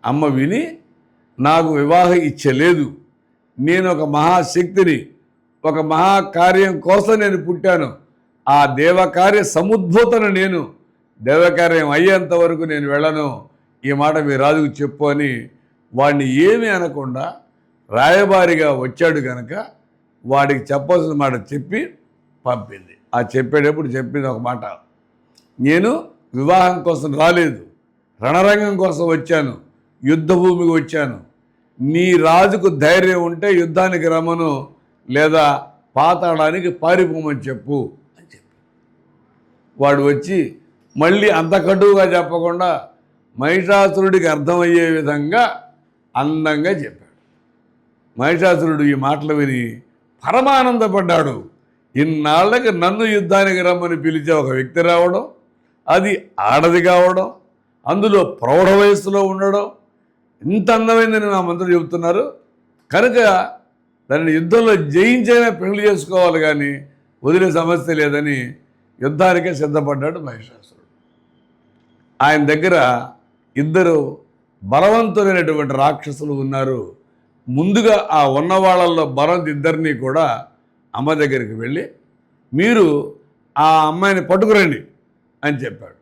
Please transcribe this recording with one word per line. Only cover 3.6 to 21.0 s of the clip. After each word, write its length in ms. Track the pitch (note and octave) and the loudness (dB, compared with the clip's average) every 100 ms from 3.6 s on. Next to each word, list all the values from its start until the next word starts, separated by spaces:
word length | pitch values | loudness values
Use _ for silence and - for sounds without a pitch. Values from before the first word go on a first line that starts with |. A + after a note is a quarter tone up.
| C#3+ F3+ F#3 | -2 0 0
ఒక 200 | D#3+ D3+ | -2 -2
మహాశక్తిని, 960 | D3 D#3 F3+ D3+ F3 F3 F#3+ F3+ C#3 - _ _ _ _ _ D#3 | 0 2 2 0 -2 -2 2 2 0 -6 _ _ _ _ _ -4
ఒక 140 | D3+ | -4
మహాకార్యం 1000 | D#3 D#3+ F#3 G3 G3 E3+ F3+ F#3 G3 E3+ | -2 0 2 2 0 0 2 4 2 0
కోసం 400 | E3 G3 G#3 A3 | 2 2 2 0
నేను 180 | G#3 F#3 | 0 -2
పుట్టాను, 560 | D#3 F3 F3+ F3 C3+ - _ _ _ _ - | -4 -4 0 0 -2 -10 _ _ _ _ 0
ఆ 160 | C#3+ C#3+ | 2 2
దేవకార్య 760 | B2+ D#3 F3+ F#3 F3 F#3+ G#3 | 2 2 2 0 2 2 2
సముద్భూతను 840 | F#3+ D#3+ F#3 A3 F3 F#3+ A#3 A#3 G#3+ | 0 -2 0 0 2 2 4 2 0
నేను, 460 | F#3+ F#3+ F3 C#3 _ _ _ _ _ | 0 -2 -4 -8 _ _ _ _ _
దేవకార్యం 680 | A2 D3+ F3 E3+ E3+ E3 D3+ | 0 4 4 4 2 2 0
అయ్యేంత 440 | D3 F3+ F#3+ D#3+ | 2 2 2 0
వరకు 280 | E3+ E3+ E3 | 0 2 0
నేను 280 | D#3+ D3+ C#3+ | -4 -4 -2
వెళ్ళను, 560 | C#3+ D#3 D#3 D3 A2 - _ _ _ C3 | 0 0 -2 -6 -8 -16 _ _ _ -4
ఈ 80 | |
మాట 240 | C#3 D3 D#3 | 0 0 0
మీ 180 | D3 C3+ | -2 0
రాజుకు 460 | C#3 D#3 D3+ - | 0 0 -2 -4
చెప్పు" 240 | C#3+ C#3+ D3 | -8 -4 -4
అని 440 | C#3+ C#3+ A#2+ A#2+ _ _ _ _ A#2 | -2 -4 -6 -12 _ _ _ _ 0
వాడిని 400 | C#3+ C#3+ C3+ C3 | 0 2 -2 2
ఏమీ 320 | F3+ A#3 A3+ | 2 2 0
అనకుండా 680 | F#3+ E3+ C#3+ C3+ B2+ E3 - _ _ _ _ _ | -4 -4 -8 -10 -8 -10 -12 _ _ _ _ _
రాయబారిగా 840 | G#2+ C#3+ F#3 G3+ F#3+ F3 E3 D3+ | 0 2 4 4 2 2 2 0
వచ్చాడు 460 | C3+ B2+ - E3 D#3 | -2 -6 -2 -2 0
కనుక 460 | B2+ B2 A#2 F#3 - _ _ _ _ _ A#2+ | -6 -10 -12 -14 -14 _ _ _ _ _ -2
వాడికి 480 | C3+ C#3 C#3 - | 0 0 -2 -2
చెప్పాల్సిన 400 | C#3 C#3+ F3+ | -6 0 0